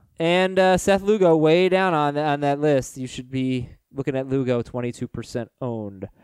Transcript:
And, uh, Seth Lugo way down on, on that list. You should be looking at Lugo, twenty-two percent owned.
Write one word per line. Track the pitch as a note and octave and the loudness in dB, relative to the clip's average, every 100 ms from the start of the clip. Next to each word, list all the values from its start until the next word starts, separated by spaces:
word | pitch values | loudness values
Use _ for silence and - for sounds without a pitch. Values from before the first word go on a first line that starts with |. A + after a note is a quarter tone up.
| _ - | _ -4
And, | E3 F3+ F#3 F#3+ | 0 2 2 2
uh, | F#3 F3+ | 4 4
Seth | - G3 | 2 0
Lugo | G3 G#3+ F3+ D#3+ | 2 4 4 6
way | D#3 E3+ F#3 | 6 4 4
down | F#3 F#3+ | 2 2
on, | D#3 D3 D3 | 0 0 0
on | D3+ C#3+ | -2 0
that | C#3+ C#3+ | 0 0
list. | D3+ C#3 B2 C3+ | 2 2 0 -8
You | B2+ | -10
should | - B2+ | -10 -10
be | C3+ C3 B2+ B2+ - _ | -4 -2 -4 -6 -14 _
looking | C3+ C3+ C3 | -8 -4 -4
at | C3+ | -2
Lugo, | C3+ B2+ A#2+ | -2 0 -2
twenty-two | A2+ B2+ A#2+ A2+ A#2+ | -2 -6 -6 -6 -10
percent | - A2+ B2 A2+ _ | -10 -8 -8 -8 _
owned. | C3 A2+ G#2 G2 G2+ - | -8 -6 -8 -10 -14 -16